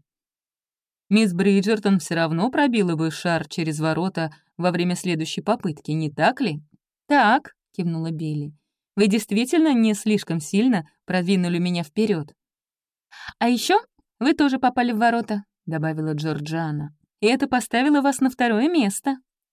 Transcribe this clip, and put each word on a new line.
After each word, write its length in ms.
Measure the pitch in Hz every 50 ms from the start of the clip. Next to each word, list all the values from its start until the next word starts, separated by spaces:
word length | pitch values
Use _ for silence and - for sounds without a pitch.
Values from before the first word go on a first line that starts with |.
| _ _ _ _ _ _ _ _ _ _ _ _ _ _ _ _ _ _ _ _ _ _
«Мисс 240 | 196 214 226 208 175
Бриджертон 640 | 170 190 202 196 196 185 202 226 214 - 202 196 185
всё 160 | - - 175
равно 340 | 165 165 156 160 165 185 254
пробила 460 | 254 311 294 277 240 226 196 180 165
бы 160 | 151 160 160
шар 380 | 151 - - 180 170 160 151 -
через 320 | - - 165 160 156 151
ворота 520 | 156 160 156 160 175 190 - - 160 156 - _ _ _ _
во 140 | - 170 180
время 240 | 175 175 175 180 180
следующей 460 | - - 180 170 156 160 156 - -
попытки, 500 | - - 220 247 - 190 147 - - -
не 220 | 151 160 160 151 147
так 280 | - 156 208 254 -
ли?» 220 | 277 196 147 151 - _ _ _ _ _ _ _ _ _
«Так», 480 | 294 285 240 208 233 294 - - - _ _ _ _
кивнула 400 | - 175 170 165 160 160 165 165
Билли. 420 | 151 165 156 151 147 147 147 151 _ _ _ _ _ _ _ _
«Вы 140 | - 208 208
действительно 680 | 196 233 - - 202 214 240 254 - 339 320 320 277
не 200 | 233 226 220 214
слишком 440 | 202 - 214 214 202 - - 165 170
сильно 500 | 151 - - 196 233 262 240 180 156 - _ _ _
продвинули 520 | - 180 185 180 175 196 185 180 175 175 170
меня 240 | 175 180 180 170 165
вперёд». 540 | - _ - 220 214 196 165 147 147 _ _ _ _ _ _ _ _ _ _ _ _ _ _ _ _ - - - - - _
«А 80 | 226 240
ещё 320 | 247 226 - - 359 427 - - _ _ _ _ _ _
вы 120 | 233 277 320
тоже 260 | - 302 277 254 262
попали 320 | 269 247 247 254 247 240 233
в 60 | 208
ворота», 440 | 233 233 233 233 233 - 220 202 202 - _ _ _
добавила 480 | - 160 160 156 160 160 156 156 156 151
Джорджиана. 800 | 147 151 160 151 151 147 151 156 165 165 156 147 147 151 147 - _ _ _ _ _
«И 80 | -
это 220 | 214 254 269 277 269
поставило 520 | - 247 226 - - 233 254 294 294 285
вас 200 | 262 277 269 -
на 100 | 262 254
второе 380 | 254 - 254 240 220 208 254 320
место». 480 | 349 320 226 196 190 - - 277 269 262 _ _ _ _ _ _